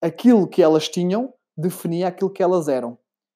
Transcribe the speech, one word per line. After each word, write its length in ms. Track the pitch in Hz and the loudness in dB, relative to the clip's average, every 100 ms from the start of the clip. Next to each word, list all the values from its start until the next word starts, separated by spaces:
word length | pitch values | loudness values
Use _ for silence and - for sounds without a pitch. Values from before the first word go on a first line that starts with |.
aquilo 460 | 165 165 240 226 165 | -8 0 4 4 4
que 160 | - | 2
elas 260 | 160 156 - | 4 2 0
tinham 420 | 180 180 208 254 _ _ - | -4 -2 -2 -6 _ _ -8
definia 520 | 175 175 170 170 185 | -6 -6 -6 -4 -4
aquilo 240 | 180 190 | -4 -6
que 100 | 196 | -2
elas 260 | 180 185 147 | 0 0 0
eram. 300 | 131 120 120 _ _ _ | -4 -4 -12 _ _ _